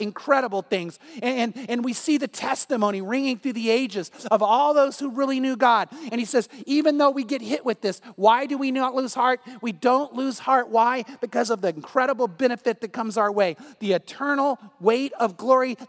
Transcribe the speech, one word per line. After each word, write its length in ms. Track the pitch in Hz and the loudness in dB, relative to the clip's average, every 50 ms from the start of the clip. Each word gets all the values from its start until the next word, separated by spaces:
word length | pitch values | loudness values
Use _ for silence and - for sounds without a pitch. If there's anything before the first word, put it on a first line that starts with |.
incredible 600 | 214 208 202 - - - 277 269 262 240 190 196 185 | -6 -6 -6 -6 0 0 2 2 2 0 -4 -6 -4
things. 360 | - - 185 170 170 160 - - 302 320 269 - | -2 -4 -4 -4 -4 -10 -14 -18 -18 -12 -6 -4
And, 320 | 247 262 254 233 233 196 | -2 0 0 -2 -2 -4
and, 140 | 247 269 208 | -6 -8 -6
and 160 | 233 240 240 | -4 -4 -2
we 80 | 262 240 | -2 -4
see 240 | - - - 302 | -4 0 0 0
the 120 | 285 277 254 | 0 0 -2
testimony 760 | - - - - 262 - - - 285 233 208 208 202 196 190 | -6 -6 -4 -4 -2 -2 -2 -2 -2 0 0 0 0 -2 -4
ringing 360 | 190 226 262 277 277 254 208 | -4 -4 -2 -2 -2 -2 -4
through 140 | - 277 240 | -4 -6 -6
the 160 | 233 226 226 | -4 0 0
ages 420 | 220 240 269 240 190 202 170 - - - - - | 2 2 0 -2 -4 -6 -8 -8 -10 -8 0 2
of 120 | 320 214 208 | 4 4 6
all 300 | 202 220 247 285 294 294 | 4 4 4 4 4 4
those 260 | 294 277 277 277 - | 4 4 2 2 -4
who 120 | 277 277 | -8 -6
really 280 | 233 247 277 269 269 262 | -4 -2 -2 0 0 0
knew 160 | 254 262 262 | -2 -2 0
God. 360 | 220 254 247 233 220 190 - - 294 330 254 | 2 4 4 4 4 2 -2 -8 -14 -12 -8
And 80 | 220 233 | -6 -4
he 60 | 240 | -4
says, 240 | 196 - 254 220 - - 269 - | 0 0 -2 -2 -2 -6 -14 -6
"Even 320 | - 277 294 302 311 294 | -2 0 2 2 2 2
though 140 | 294 294 285 | 4 4 2
we 140 | 277 277 269 | 2 0 -4
get 180 | 208 277 262 233 | -4 -4 -6 -4
hit 240 | 214 262 - - | -4 -6 -4 -2
with 160 | 254 220 - - | -4 -4 -4 -4
this, 180 | 202 185 - - 247 220 | -6 -6 -6 -10 -18 -6
why 300 | - 185 214 226 240 277 | 2 4 4 4 4 2
do 100 | 277 285 | -2 -4
we 140 | 269 277 269 | -2 -2 -2
not 240 | 254 262 262 254 254 | -2 0 -2 -2 0
lose 180 | 262 262 247 - | -2 -4 -4 -2
heart?" 300 | 262 240 254 254 247 - - 269 233 | 0 2 2 2 0 -2 -10 -16 -8
We 120 | - 240 208 | -6 -6 -4
don't 420 | 160 - 247 247 262 196 185 - | 0 2 4 4 4 2 -2 -4
lose 240 | 233 262 269 247 - | -4 -4 -4 -4 -4
heart. 320 | - - 269 262 247 - | 0 2 2 2 2 2
Why? 340 | 220 226 226 233 254 262 233 - 277 - | 2 2 2 2 2 -2 -4 -8 -12 -10
Because 300 | - 220 - 240 240 208 | -8 -4 -2 -2 0 0
of 100 | 226 202 | 0 -2
the 80 | 185 190 | -2 -2
incredible 580 | 165 156 147 - - 269 254 262 277 220 254 | -4 -4 -8 -4 0 0 2 2 0 0 -2
benefit 540 | 220 175 160 262 247 240 233 - 247 226 - | -4 -2 0 0 0 0 0 -2 -4 -4 -4
that 140 | - 208 - | -4 -10 -6
comes 240 | 247 226 220 196 226 | -6 -6 -4 0 0
our 120 | 214 208 | 0 2
way. 260 | 202 202 202 180 156 - 262 - - - | 2 2 2 0 0 -4 -10 -20 -16 -6
The 120 | 214 202 185 | -2 0 0
eternal 680 | 170 - - - - 269 285 285 277 277 285 262 - - 208 _ - | 0 0 -4 -10 -6 -2 -2 0 2 2 0 0 -2 -6 -18 _ -2
weight 320 | 170 196 226 247 269 277 - | 0 2 2 2 0 -4 -4
of 220 | - 240 220 180 | -2 -2 -2 -2
glory 400 | 170 - 240 262 262 254 262 247 - 262 | -2 2 4 4 4 4 0 -4 -8 -8